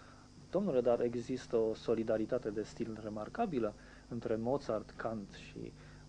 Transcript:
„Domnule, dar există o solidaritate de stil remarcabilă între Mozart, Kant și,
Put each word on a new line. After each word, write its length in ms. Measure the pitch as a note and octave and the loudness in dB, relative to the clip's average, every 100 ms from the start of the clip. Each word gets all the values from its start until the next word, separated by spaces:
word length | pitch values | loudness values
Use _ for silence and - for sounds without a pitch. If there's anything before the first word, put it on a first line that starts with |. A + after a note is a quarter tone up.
| - - - - - | -20 -20 -20 -20 -2
„Domnule, 320 | F3+ G3 B2+ | 0 4 6
dar 200 | A#2+ A#2+ | 6 6
există 540 | A#2+ B2 A#2+ B2+ - A#2 | 4 0 -2 -4 2 4
o 180 | A2 | 4
solidaritate 760 | G#2+ - A2+ A2+ A2 A2 B2 A2+ | 2 2 2 4 2 2 0 0
de 140 | G#2+ | -2
stil 360 | G2+ - A2+ A2 | -4 -4 -4 -4
remarcabilă 680 | A2 G#2+ A2+ - A#3 C3 G#2+ - - - - | -6 -6 -4 -2 0 2 0 -2 -14 -20 -8
între 280 | A#2+ A#2+ A2+ | -4 0 2
Mozart, 580 | A#2 C#3+ - G#2+ G#2 - | 2 2 2 -2 -2 -6
Kant 360 | A2+ A2 G2 | -4 -4 -8
și, 400 | - - A#2 A#2 - - - | -12 -12 -10 -10 -12 -16 -18